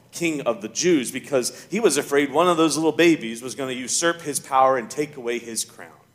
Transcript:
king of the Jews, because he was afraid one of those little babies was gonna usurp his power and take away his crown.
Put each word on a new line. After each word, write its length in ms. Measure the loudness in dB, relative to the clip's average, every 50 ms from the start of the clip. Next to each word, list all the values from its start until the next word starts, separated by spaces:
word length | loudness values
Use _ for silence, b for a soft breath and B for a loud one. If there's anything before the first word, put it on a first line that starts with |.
| B B
king 300 | -10 -6 -4 -4 -4 -2
of 200 | -2 -4 -4 -4
the 60 | -6 -10
Jews, 440 | -6 -2 2 4 4 2 2 -2
because 560 | -6 -8 -6 -2 -2 0 0 -2 -6 -10 -10 -6
he 100 | -2 2
was 160 | 2 2 2
afraid 380 | 2 -2 0 2 0 2 2 2
one 160 | 2 2 4
of 80 | 4 4
those 180 | 4 2 2
little 160 | 2 0 2
babies 500 | 4 4 6 6 4 4 0 -6 -10 -8
was 120 | -10 -10 -8
gonna 160 | -6 -6 -6
usurp 500 | -6 -6 -6 -4 -2 0 0 0 0 -2
his 180 | -4 -6 -6 -6
power 380 | -4 0 2 4 6 6 4 2
and 120 | 0 -4
take 260 | -6 -6 -6 -6 -8
away 220 | -8 -6 -4 -4 -4
his 260 | -6 -8 -8 -8 -8
crown. 280 | -8 -10 -20 -20 -20 -20 -20 _ _ _